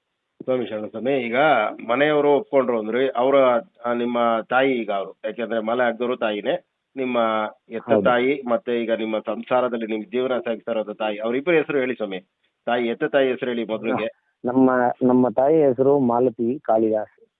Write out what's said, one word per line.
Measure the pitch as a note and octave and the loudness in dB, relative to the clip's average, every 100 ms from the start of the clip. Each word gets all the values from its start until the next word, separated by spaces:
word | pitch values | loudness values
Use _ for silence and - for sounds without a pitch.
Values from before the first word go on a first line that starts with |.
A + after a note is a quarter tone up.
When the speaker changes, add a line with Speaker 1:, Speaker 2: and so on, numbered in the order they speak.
| _ _ _ _ | _ _ _ _
Speaker 1:
ಸ್ವಾಮಿ | - B2+ A2 | -4 -4 -4
ಶರಣ | G#2+ G#2+ | -8 -8
ಸ್ವಾಮಿ, | A2 B2 | -6 -2
ಈಗ | C#3 A#2 B2 D#3 B2 G#2+ G#2 A2+ | -2 0 2 2 2 0 -4 -4
ಮನೆಯವರು | B2+ D3+ D3 C#3+ C#3 | 0 2 2 4 2
ಒಪ್ಕೊಂಡ್ರು | - C#3 B2 A#2 | 2 0 2 -2
ಅಂದ್ರಿ, | G#2+ A#2+ C3+ | -2 0 0
ಅವ್ರ, | A#2 C3 C#3 C3 - C#3+ _ A#2+ | 0 2 4 4 2 -2 _ -4
ಆ, | |
ನಿಮ್ಮ | A#2+ A#2+ A#2+ A#2 A2+ G#2+ | -2 -2 0 2 0 0
ತಾಯಿ | B2+ C3+ | 0 2
ಈಗ | B2 G#2 | 0 -2
ಅವ್ರು, | G2 F#2+ - A2 | -4 -6 -10 -10
ಯಾಕೆಂದ್ರೆ | A2 G#2+ A2+ | -8 -4 -4
ಮಾಲೆ | A2 B2 | -2 0
ಹಾಕ್ದವ್ರು | B2 A2+ B2 B2 | 0 0 -4 -2
ತಾಯಿನೇ, | A2+ G#2 A2+ E3+ - _ _ C3+ | -2 -2 -2 -4 -6 _ _ -8
ನಿಮ್ಮ | B2+ A#2+ A2+ A2 G#2+ - _ | -2 0 0 0 -2 -8 _
ಎತ್ತ | A2+ G#2+ | -12 0
Speaker 2:
ಹೌದು. | G#2+ | 2
Speaker 1:
ತಾಯಿ | G2 B2 C3 C#3+ B2 | 4 2 2 -2 -2
ಮತ್ತೆ | A2+ B2 A#2+ | -2 -2 -2
ಈಗ | A2+ | -2
ನಿಮ್ಮ | G#2+ A2 G#2+ | -2 -2 -4
ಸಂಸಾರದಲ್ಲಿ | A2 G#2+ - B2+ B2 A#2 G#2+ | -4 -8 -2 0 0 -4 -4
ನಿಮ್ | A2 | -6
ಜೀವನ | G2 B2 B2+ A#2+ | -4 -4 -2 -2
ಸಾಗಿಸ್ತಾ | A#2+ G#2+ - | -4 -6 -4
ಇರೋದು | A2 G#2 | -4 -4
ತಾಯಿ, | G2+ G#2+ G#2 | -6 -6 -4
ಅವ್ರಿಬ್ಬರ | A2+ B2+ D3+ | -4 -2 0
ಹೆಸರು | E3 C#3 C#3+ | 0 0 -2
ಹೇಳಿ | B2+ A#2 | -2 -4
ಸ್ವಾಮಿ. | G#2 F#2 - _ _ _ - | -6 -8 -12 _ _ _ -4
ತಾಯಿ, | B2 A#2 | -2 -2
ಎತ್ತ | A#2 | -2
ತಾಯಿ | D3+ C#3 C3+ | 0 2 2
ಹೆಸರು | A#2 B2 | 0 -4
ಹೇಳಿ | A#2 G#2+ | -4 -4
ಮೊದ್ಲಿಗೆ. | A2 A2+ A#2+ A2 - _ _ B2 | -4 -2 -2 -4 -8 _ _ -2
Speaker 2:
ನಮ್ಮ, | B2+ C3 B2+ B2 - | 2 4 4 2 2
ನಮ್ಮ | B2+ B2+ B2 | 2 4 2
ತಾಯಿ | G#2+ C#3 D#3+ | 2 4 4
ಹೆಸರು | C#3+ B2 C3+ C#3+ | 4 4 2 4
ಮಾಲತಿ | A#2+ A#2 B2 A2+ A#2 C#3+ | 2 2 0 0 -4 -2
ಕಾಳಿದಾಸ್, | - A2 A2 G#2+ G2+ _ _ _ | 0 2 2 0 -4 _ _ _